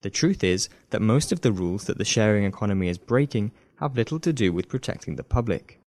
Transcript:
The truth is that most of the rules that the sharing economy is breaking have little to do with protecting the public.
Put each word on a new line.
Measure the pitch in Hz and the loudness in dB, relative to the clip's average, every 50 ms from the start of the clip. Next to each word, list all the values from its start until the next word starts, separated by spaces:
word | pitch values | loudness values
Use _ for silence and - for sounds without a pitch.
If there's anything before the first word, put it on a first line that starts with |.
The | - 101 | -8 -6
truth | - - - 170 196 - - | -2 0 2 2 2 2 2
is | 92 90 92 - - - - _ _ | 0 2 0 -2 -6 -10 -20 _ _
that | - 110 | -4 0
most | 107 107 113 143 151 - | 2 4 4 2 2 0
of | 208 170 | -2 0
the | - 127 | 2 0
rules | 104 90 90 87 90 104 - | 0 2 -2 -2 -2 -4 -4
that | - - - | -4 -4 -2
the | 107 | -2
sharing | - - 117 110 107 107 104 101 | 0 2 2 4 4 4 4 2
economy | 98 95 - 107 101 98 95 92 87 | 0 -2 -2 -2 0 0 0 0 0
is | 90 87 | -2 -4
breaking | - - 117 127 143 139 - 117 101 107 - _ _ _ _ _ | -2 0 2 2 2 2 0 -2 -2 -2 -6 _ _ _ _ _
have | 151 147 131 | -6 -4 -2
little | 120 113 - 156 160 | -2 -2 -2 -2 -2
to | - 170 160 | -2 -2 0
do | 123 110 92 | 2 2 2
with | 85 87 92 - | 2 0 -4 -4
protecting | - 131 - - - - - - 76 | -6 -6 -4 -6 -8 -8 -6 -8 -8
the | 65 - | -8 -6
public. | _ - 123 117 113 95 - - - - _ _ | _ -2 0 0 0 -2 -4 -4 -12 -20 _ _